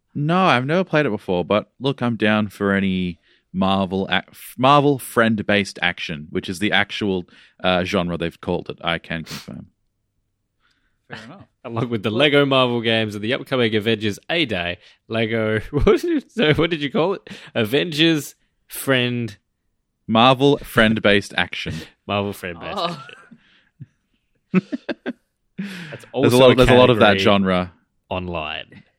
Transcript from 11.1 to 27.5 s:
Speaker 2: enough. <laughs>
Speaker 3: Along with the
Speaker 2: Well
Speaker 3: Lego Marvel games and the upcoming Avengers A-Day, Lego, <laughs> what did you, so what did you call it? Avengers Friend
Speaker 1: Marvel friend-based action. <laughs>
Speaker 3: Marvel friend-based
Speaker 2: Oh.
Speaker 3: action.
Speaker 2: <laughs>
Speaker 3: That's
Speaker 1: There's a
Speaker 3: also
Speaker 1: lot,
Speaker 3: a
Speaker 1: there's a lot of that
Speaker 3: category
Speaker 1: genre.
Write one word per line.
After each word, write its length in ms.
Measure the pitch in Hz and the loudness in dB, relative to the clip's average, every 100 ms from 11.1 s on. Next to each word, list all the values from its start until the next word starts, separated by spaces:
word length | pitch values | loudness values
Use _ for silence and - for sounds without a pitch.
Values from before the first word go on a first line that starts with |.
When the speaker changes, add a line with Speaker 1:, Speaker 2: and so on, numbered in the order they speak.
| 120 | -20
Speaker 2:
enough. 180 | 113 185 - | -20 -20 -20
<laughs> 100 | _ | _
Speaker 3:
Along 240 | 127 117 127 | -10 -6 -4
with 140 | 117 | -4
the 60 | 98 | -4
Speaker 2:
Well 80 | 107 | 0
Speaker 3:
Lego 280 | 151 143 143 | 2 4 2
Marvel 340 | 135 127 120 | 2 2 0
games 360 | 117 113 110 104 | -2 -2 -2 -6
and 80 | |
the 100 | 107 | -6
upcoming 400 | 135 139 131 117 | -6 -4 -2 0
Avengers 460 | 107 104 113 107 98 - | 0 0 -2 -2 -6 -6
A-Day, 480 | 170 147 98 87 87 _ _ - | -4 -2 -4 -6 -8 _ _ -8
Lego, 500 | 113 113 113 110 110 | -4 -2 -2 -2 -2
<laughs> 100 | - | -2
what 120 | 147 | 0
did 180 | 190 277 | 2 2
you, 160 | 349 330 - | 0 -4 -4
so 260 | - 151 | -2 0
what 160 | 151 165 | 2 0
did 100 | 170 | -2
you 120 | 143 | -4
call 220 | 214 175 | -2 -2
it? 140 | 196 - - - | -4 -10 -20 -10
Avengers 840 | - 110 135 175 147 165 160 139 - _ _ _ | -4 -2 -2 -2 0 2 2 -4 -16 _ _ _
Friend 680 | - - 131 123 123 117 - _ _ _ _ _ _ - | -10 -2 0 0 -4 -6 -10 _ _ _ _ _ _ -2
Speaker 1:
Marvel 500 | 113 123 131 143 143 | 4 6 6 2 2
friend-based 760 | - - 110 110 104 101 101 - | -2 2 4 4 4 2 0 -4
action. 380 | 87 - - 78 - | -6 -6 -10 -10 -12
<laughs> 160 | _ - | _ -6
Speaker 3:
Marvel 260 | 101 101 | -4 -4
friend-based 460 | 98 92 85 - 185 | -6 -12 -12 -10 -6
Speaker 2:
Oh. 260 | 175 160 - - - - _ _ _ - - _ _ _ _ _ _ | -6 -8 -16 -20 -20 -20 _ _ _ -20 -20 _ _ _ _ _ _
Speaker 3:
action. 140 | 185 - - - - - - | -2 -2 -8 -10 -12 -12 -16
Speaker 2:
<laughs> 0 | _ _ _ - 202 185 165 | _ _ _ -14 -14 -14 -16
Speaker 3:
That's 140 | - | -18
Speaker 1:
There's 0 | |
a 40 | - | -10
Speaker 3:
also 260 | 123 135 120 | 0 2 6
Speaker 1:
lot, 140 | 127 | 6
Speaker 3:
a 20 | |
Speaker 1:
there's 140 | 127 127 | 6 6
a 40 | |
lot 160 | 123 123 | 6 6
of 80 | 117 | 6
that 180 | 110 98 | 4 4
Speaker 3:
category 60 | |
Speaker 1:
genre. 480 | 98 101 95 | 4 2 2